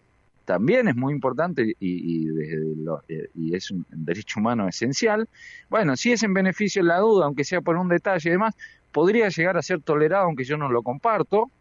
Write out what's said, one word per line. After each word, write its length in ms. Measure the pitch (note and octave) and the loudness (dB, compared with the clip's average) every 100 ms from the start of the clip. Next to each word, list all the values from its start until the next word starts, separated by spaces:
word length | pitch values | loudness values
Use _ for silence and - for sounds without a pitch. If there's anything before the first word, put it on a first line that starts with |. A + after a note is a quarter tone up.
| _ _ _ _ - | _ _ _ _ -2
también 420 | F2+ B2+ B3+ A3 | 0 4 4 2
es 80 | A#2+ | 0
muy 180 | C3+ | -2
importante 480 | C#3+ C3 B2 F3 C#3+ | -2 -2 -2 -2 0
y, 140 | A2+ - | -2 -2
y 460 | F#2+ F2+ E2+ E2 D#2 | -4 -4 -2 -2 -2
desde 500 | D#2 D2+ D#2+ D#2 D#2 | -4 -4 -4 -4 -4
lo, 200 | D#2+ D2+ - | -6 -6 -8
eh, 200 | D#2+ - E2 | -12 -10 -6
y 200 | D#2+ F#2 | -4 -4
es 140 | - | -6
un 160 | F#2 - | -8 -8
derecho 500 | D#2+ D#2 F#2+ - G#2+ | -10 -6 -6 -6 -2
humano 280 | A2 A#2 F#2+ | 0 0 -2
esencial. 600 | - A#2+ C#3 A3+ G#3+ A3+ _ - - - | -2 -4 0 0 0 -4 _ -20 -20 -4
Bueno, 260 | A3 E3 B2+ | 0 0 0
si 160 | A#3+ | 0
es 100 | A#3 | 0
en 100 | A3 | 2
beneficio 480 | F#3+ F#3+ F3+ G3+ G3+ | 2 0 0 -2 2
de 60 | E3+ | 2
la 100 | F3 | 4
duda, 260 | A3 G3+ D3 | 4 4 4
aunque 180 | C#3+ | 0
sea 180 | C#3 F3+ | -2 -2
por 140 | D#3+ E3+ | 0 0
un 100 | F3+ | 2
detalle 380 | F3 G3+ F3+ E3 | 0 2 0 0
y 20 | |
demás, 240 | F3+ A3 - - _ _ | 2 0 -4 -16 _ _
podría 380 | D3 F3 A3 G#3 | 2 4 4 2
llegar 260 | D#3+ F3 F3 | 2 0 0
a 40 | |
ser 200 | - F3+ | -2 -6
tolerado, 440 | - D3+ D3+ G3 F3+ | 0 2 2 4 0
aunque 180 | C3 | 0
yo 140 | B2 D3+ | -4 -4
no 100 | C#3+ | 0
lo 120 | A#2+ | -2
comparto 680 | A#2+ C#3 A#3 G#3+ D3 G3+ B3 _ | -2 -2 0 0 0 0 0 _